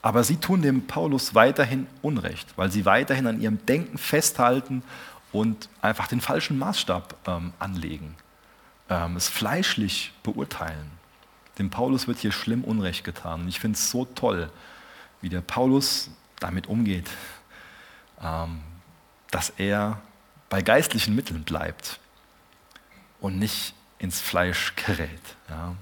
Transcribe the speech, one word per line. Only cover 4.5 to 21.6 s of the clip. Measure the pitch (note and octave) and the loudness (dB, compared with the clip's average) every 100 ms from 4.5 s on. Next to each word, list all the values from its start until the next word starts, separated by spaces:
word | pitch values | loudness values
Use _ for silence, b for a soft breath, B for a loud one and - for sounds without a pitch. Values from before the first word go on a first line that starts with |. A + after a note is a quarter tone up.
| C3 - C3 B B B B - | 4 0 -6 B B B B -4
und | G2+ A2 G#2+ - - | 0 0 0 -8 -2
einfach | G#2 A2 - | 0 0 -2
den | B2 | -2
falschen | - D3+ - C#3 | 0 -2 0 -2
Maßstab, | D#3+ G3 - F2+ - - - | 0 -2 0 -2 -4 -10 -4
ähm, | F2 F2 - | -4 -4 -6
anlegen, | G2 F#2 D#2+ D#2 D2+ E2 _ _ b b b _ - | -6 -4 -6 -8 -10 -14 _ _ b b b _ -4
ähm, | F2+ E2+ F2 | -2 0 -2
es | - | -2
fleischlich | - A2 D#3+ F#3+ - G2+ - - - | -2 0 0 0 0 -2 -2 -6 -8
beurteilen. | - - C2+ - E2 D#2 D2+ E2 - _ - _ - - | -6 -4 -6 -4 -6 -8 -12 -16 -20 _ -20 _ -20 -4
Dem | G2 | -4
Paulus | - B2+ C3 - | 0 0 0 0
wird | A#2 | -2
hier | G#2+ | -2
schlimm | - - A#2 | -2 0 -2
Unrecht | - A2 F#2+ F2 | 0 0 0 -2
getan. | - - E2+ E2 | -6 -10 -8 -6
Und | F2 | -4
ich | - | -4
find's | A2+ G#2 - | -2 0 0
so | B2 B2+ | -2 -4
toll, | - A#2+ F#2 D#2+ B B B B B B _ | -2 0 0 -4 B B B B B B _
wie | F#2 | -6
der | F2+ | -4
Paulus | F2 - B2+ C3+ C#3 - - - _ - | -4 0 4 4 4 -2 -6 -14 _ -10
damit | F2 F2+ - | -6 -4 -2
umgeht, | G#2+ A2 F#2 D#2+ - B B B B B B B B B - | 0 2 0 -4 -12 B B B B B B B B B -12
ähm, | E2 D#2+ E2 E2 D#2 E2+ - - _ _ - | -6 -4 -4 -8 -12 -18 -20 -20 _ _ -6
dass | F#2+ - - | -4 -4 -2
er | G2 G2+ G#2 G#2+ - - _ - _ | 0 2 0 -4 -10 -20 _ -20 _
bei | G2 | 0
geistlichen | F#2+ B2+ D#3+ A2+ - G#2+ | 6 6 6 0 2 0
Mitteln | - E2 | 0 -6
bleibt | D2+ D#2+ | -4 -4